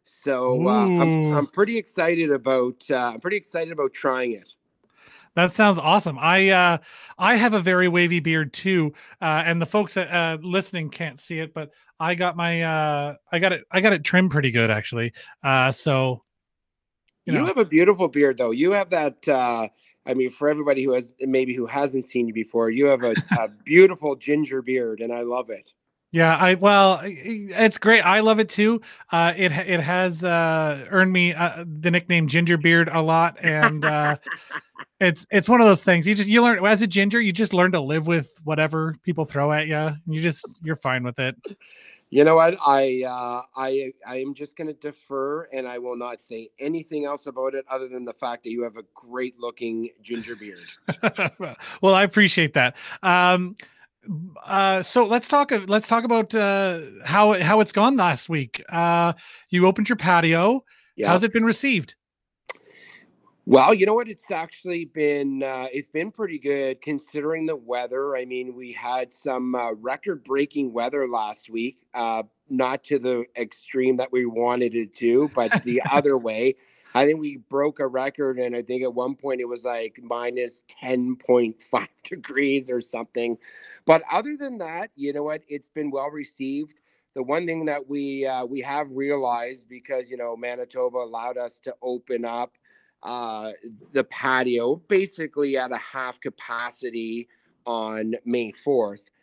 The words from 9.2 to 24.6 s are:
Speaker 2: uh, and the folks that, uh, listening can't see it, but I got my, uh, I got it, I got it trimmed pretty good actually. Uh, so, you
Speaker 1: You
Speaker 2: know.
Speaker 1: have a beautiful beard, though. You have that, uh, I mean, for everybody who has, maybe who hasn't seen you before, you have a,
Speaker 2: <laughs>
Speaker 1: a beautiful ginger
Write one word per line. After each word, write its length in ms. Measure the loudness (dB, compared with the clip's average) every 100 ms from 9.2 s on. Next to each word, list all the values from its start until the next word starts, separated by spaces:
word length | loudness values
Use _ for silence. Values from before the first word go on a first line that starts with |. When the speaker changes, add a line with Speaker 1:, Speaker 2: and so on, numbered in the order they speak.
Speaker 2:
uh, 220 | -2 0 0
and 160 | -2
the 40 | 0
folks 300 | 0 -2 -4
that, 140 | -2
uh, 280 | -2 -2 -4
listening 480 | -4 -4 -4 -8 -8
can't 300 | -8 -12 -12
see 200 | -12 -10
it, 140 | -10
but 180 | -12 -14 _ _ _
I 160 | -4 -2
got 220 | -2 -2
my, 240 | -2 -2
uh, 540 | -2 0 0 -2 -4 -10 _
I 100 | 0
got 120 | 0
it, 140 | 0 -2
I 120 | 0
got 100 | 2
it 140 | 2 2
trimmed 260 | 4 4
pretty 200 | 2 2
good 200 | 2 2
actually. 400 | 2 -2 -6 -6 -8 -20 -6
Uh, 260 | 0 2 2
so, 500 | 0 0 0 0 -4 _ _ _ _ _ _ _ _ _ _ -2
you 60 |
Speaker 1:
You 60 | 0
Speaker 2:
know. 60 | 0
Speaker 1:
have 140 | 0
a 60 | 2
beautiful 420 | 4 4 4 0
beard, 320 | 2 2 2
though. 100 | -2
You 220 | 0 2
have 180 | 0 0
that, 380 | -2 -2 -4 0
uh, 400 | 0 0 -2 -6 -10 _ _ -6
I 60 | -2
mean, 160 | -2
for 180 | -2 -2
everybody 340 | 0 0 0
who 100 | 0
has, 200 | -2 -4 _
maybe 340 | -2 0 0
who 140 | -4 -4
hasn't 380 | -2 -2 -4 -4
seen 220 | -4 -2
you 60 |
before, 380 | -4 -4 -2 0
you 160 | 2 2
have 160 | 2
a, 100 | 2
Speaker 2:
<laughs> 260 | -2 -2 -2
Speaker 1:
a 80 | -2
beautiful 680 | -8 2 8 8 6 -4 -6
ginger 480 | -2 -2 0 -4